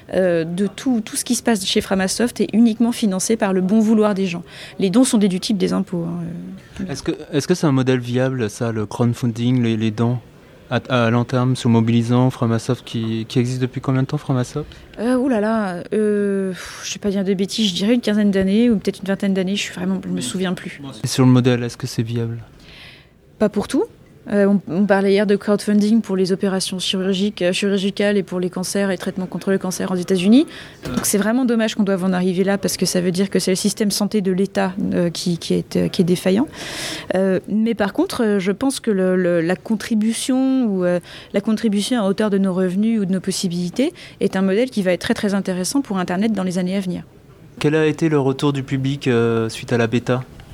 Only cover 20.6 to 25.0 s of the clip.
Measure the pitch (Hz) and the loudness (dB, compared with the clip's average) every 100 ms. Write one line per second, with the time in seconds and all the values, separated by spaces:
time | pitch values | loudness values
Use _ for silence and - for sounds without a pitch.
20.6 | - - 139 - 127 - 127 127 127 120 | -8 -12 -14 -8 -4 4 6 6 6 2
21.6 | 120 - 123 - 113 117 117 117 - - | -2 -6 -6 -4 -4 -4 -4 -6 -12 -20
22.6 | - - - - - _ _ - 208 202 | -20 -20 -20 -20 -20 _ _ -2 0 0
23.6 | - 285 466 - - - - 202 196 202 | -2 -2 -2 -6 -20 -20 -2 2 4 2
24.6 | - 170 202 196 | 0 0 2 4